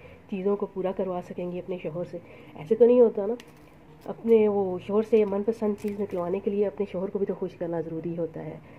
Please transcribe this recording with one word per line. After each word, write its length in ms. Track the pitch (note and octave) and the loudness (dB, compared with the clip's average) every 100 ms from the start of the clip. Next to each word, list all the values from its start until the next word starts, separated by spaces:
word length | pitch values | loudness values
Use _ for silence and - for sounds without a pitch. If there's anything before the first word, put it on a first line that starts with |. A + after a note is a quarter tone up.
| - - - | -14 -20 -8
चीज़ों 260 | G3 G3 G3+ | -2 0 0
को 100 | G3 | -4
पूरा 260 | F#3+ F#3 | -4 -4
करवा 300 | G3 F#3+ F3+ | -2 -4 -4
सकेंगी 380 | F3 F#3+ F3+ F3 | -8 -8 -8 -8
अपने 200 | F3 F3+ | -8 -8
शोहर 260 | F3 D#3+ E3 | -8 -8 -8
से। 160 | F3 - - - - | -10 -14 -20 -20 -8
ऐसे 180 | D#3 A3 | 0 6
तो 100 | A#3+ | 8
नहीं 160 | B3 | 8
होता 240 | A3+ A3 G3+ | 6 4 -4
ना, 120 | B3 - - - - - - - | -6 -10 -20 -20 -20 -20 -18 -14
अपने 400 | G3 A3+ A3+ G#3+ | -4 4 6 6
वो 320 | G3+ F#3+ F3+ | 2 -2 -4
शोहर 240 | F#3+ G#3 | -2 -2
से 220 | A3 A3+ G#3 | 4 4 4
मनपसंद 500 | G3+ G#3 A3+ G#3+ G3+ | 0 -2 -2 -2 -2
चीज़ 240 | G#3+ G3+ | -4 -6
निकलवाने 400 | G3+ F3+ F3 G3 | -6 -4 -4 -4
के 120 | G#3 | -2
लिए 120 | G3+ | 0
अपने 220 | G3+ G3 G3 | -2 -2 -6
शोहर 240 | F#3 G3 | -4 -4
को 100 | G3+ | -2
भी 60 | G3+ | -2
तो 100 | F3+ | -4
खुश 180 | F3+ | -6
करना 280 | - E3+ E3+ | -6 -4 -4
ज़रूरी 340 | D#3+ D#3+ E3 E3 | -4 -6 -6 -4
होता 240 | D#3+ D#3+ | -6 -6
है। 220 | D#3 D#3+ - | -12 -14 -18